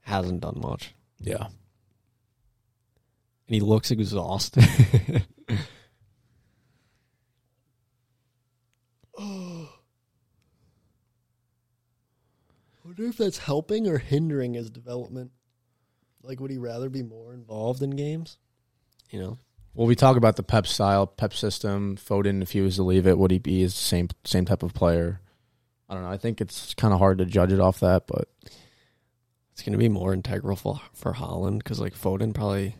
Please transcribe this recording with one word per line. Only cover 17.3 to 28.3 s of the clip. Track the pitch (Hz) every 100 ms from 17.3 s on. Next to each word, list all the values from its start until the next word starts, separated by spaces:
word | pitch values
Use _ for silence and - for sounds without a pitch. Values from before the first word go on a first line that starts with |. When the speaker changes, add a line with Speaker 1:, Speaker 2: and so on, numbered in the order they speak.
Speaker 1:
involved | 123 113 107 113 127
in | 139
games? | 139 147 160 165 - _ _ _ _ _ _ _
You | 98
know? | 92 117 _ _ -
Speaker 2:
Well, | - 117
we | 117
talk | 135 127
about | 113 107
the |
Pep | 98 113 98
style, | - 101 98 98
Pep | - 107
system. | - 107 - 107 98 101 98
Foden, | - 101 101 98
if | 92
he | 101
was | 95 90
to |
leave | 92 92 92
it, | 90
would | 95
he | 92
be | 69 92
the | 92
same, | - - 87 87 -
same | - 92
type | 90 95
of | 90
player? | - 87 85 85 92 _ _ _ _ _ _ _
I |
don't | 95
know. | 90
I | 95
think | 117 110
it's | 98 - -
kinda | - 110 95
hard | 98 95
to | 92
judge | 95 90
it | 95
off | 92 95
that, | 92 90 -
but | - -